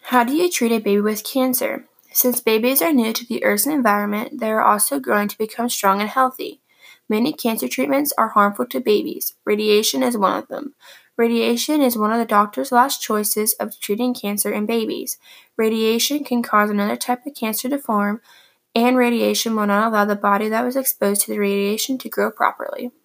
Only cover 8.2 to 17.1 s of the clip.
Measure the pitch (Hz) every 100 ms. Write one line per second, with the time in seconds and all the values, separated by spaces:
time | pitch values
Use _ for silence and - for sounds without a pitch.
8.2 | 226 214 202 202 247 262 247 208 - -
9.2 | - - - 208 214 208 220 269 254 240
10.2 | 190 208 226 - - _ - - _ -
11.2 | 233 233 226 240 - 302 262 233 214 233
12.2 | 226 208 208 233 269 247 262 277 - 214
13.2 | 208 - 214 - 208 - - 214 247 247
14.2 | 208 208 208 214 214 233 226 - 254 -
15.2 | - - _ - 220 226 220 226 - 294
16.2 | 285 247 233 208 208 208 202 233 -